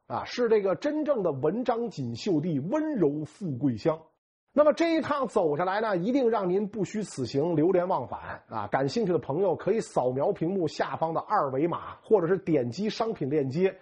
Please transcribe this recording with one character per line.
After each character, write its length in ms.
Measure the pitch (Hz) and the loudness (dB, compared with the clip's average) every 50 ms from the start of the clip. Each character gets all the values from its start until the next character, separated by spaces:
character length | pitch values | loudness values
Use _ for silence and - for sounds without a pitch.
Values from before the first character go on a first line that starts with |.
| _ | _
啊， 180 | - 123 107 - | -8 -6 -6 -6
是 240 | - - 240 247 220 | -6 -2 0 2 4
这 140 | 226 214 | 4 4
个 120 | 190 196 175 | 4 2 0
真 300 | - - 294 294 302 302 | 0 -2 -2 -2 0 0
正 180 | 302 285 233 | 0 0 0
的 80 | 185 170 | 0 -2
文 320 | 143 131 135 156 190 240 | 0 0 0 0 0 0
章 280 | 254 - 233 226 240 220 | 0 -2 -2 -2 -4 -6
锦 260 | - 147 131 117 117 | -6 -6 -6 -6 -6
绣 240 | 113 - 214 175 147 | -4 -2 0 0 0
地， 180 | 147 180 156 131 | 0 0 -2 -2
温 360 | 135 185 277 311 311 311 302 | -2 -2 -2 -2 0 -2 0
柔 280 | 214 165 139 147 156 156 | 2 2 2 2 -2 -6
富 240 | - - - 208 165 135 117 | -10 -10 -8 -8 -6 -4 0
贵 180 | 139 139 117 | 0 0 0
乡。 240 | 104 - 165 156 160 - _ _ _ _ _ _ _ _ _ - | 0 0 0 0 -2 -4 _ _ _ _ _ _ _ _ _ 2
那 100 | 277 302 | 4 6
么 80 | 302 | 6
这 220 | 294 - 330 330 330 | 6 4 2 2 2
一 80 | 320 | 2
趟 260 | - - 294 285 262 - | 0 0 -2 -2 -2 0
走 260 | - 214 180 151 143 | 2 2 2 2 2
下 120 | 143 180 | 0 0
来 160 | 185 190 214 | 0 0 0
呢， 120 | 226 220 196 170 | 0 0 0 0
一 120 | 170 233 | 0 2
定 200 | 254 285 254 226 | 2 2 4 2
让 180 | 214 208 196 180 | 2 2 2 0
您 180 | 180 202 214 | 0 0 0
不 160 | 196 - 220 | -2 -4 -4
虚 200 | 180 - - 214 | -4 -4 -4 -6
此 240 | 202 - - - 127 | -6 -6 -6 -6 -6
行， 280 | 107 - 135 151 175 170 | -2 0 0 0 2 2
流 160 | 147 151 185 | 4 4 4
连 160 | 185 175 175 | 4 2 2
忘 220 | 190 185 151 123 - | 2 0 -2 -4 -6
返 320 | - - - - - - - - | -10 -10 -10 -12 -14 -14 -12 -10
啊！ 180 | 117 110 101 - | -8 -6 -4 -2
感 200 | - 135 139 139 | 0 0 0 0
兴 160 | - 240 226 | 0 0 0
趣 80 | 175 | 2
的 60 | 175 147 | 0 0
朋 240 | - - 135 170 | 0 -2 -2 0
友 120 | 202 185 151 | 0 0 0
可 160 | - - 175 | 0 0 0
以 80 | 220 226 | 0 0
扫 300 | - - - 160 127 127 | -2 -2 -2 0 0 0
描 220 | 127 135 147 196 | 0 0 0 0
屏 160 | 190 - 160 170 | 0 -2 -2 -2
幕 180 | 196 196 165 | -2 -2 -2
下 300 | 147 - - - - 135 | -2 -2 -4 -6 -4 -4
方 160 | - 160 165 | -4 -2 -2
的 80 | 160 151 | -2 -4
二 300 | - - 214 196 151 135 | -2 0 0 0 2 0
维 160 | 127 131 156 | 0 0 0
码， 300 | 170 156 - - - - - | 0 -2 -4 -8 -12 -16 -12
或 200 | - - 220 196 | 0 2 4 4
者 40 | 170 | 4
是 120 | 160 196 175 | 4 0 0
点 320 | - 180 156 139 123 123 | 2 2 2 2 2 0
击 180 | 117 175 208 220 | -4 -4 -4 -4
商 240 | - - 226 226 | -2 -2 -2 -2
品 160 | 220 - 151 131 | -2 -4 -2 0
链 220 | 147 156 135 135 | 0 0 0 0
接 260 | 127 170 185 190 185 - | 0 0 0 0 0 -4